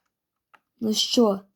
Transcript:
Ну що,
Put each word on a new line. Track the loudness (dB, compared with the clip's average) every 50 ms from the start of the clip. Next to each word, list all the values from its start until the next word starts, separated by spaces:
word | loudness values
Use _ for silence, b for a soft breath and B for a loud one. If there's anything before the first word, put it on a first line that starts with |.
| _ _ _ _ _ _ _ _ _ _ _ _ _ _ _ -8
Ну | -6 -4 -4
що, | -4 -4 -2 2 2 2 2 2 -2 -8 _ _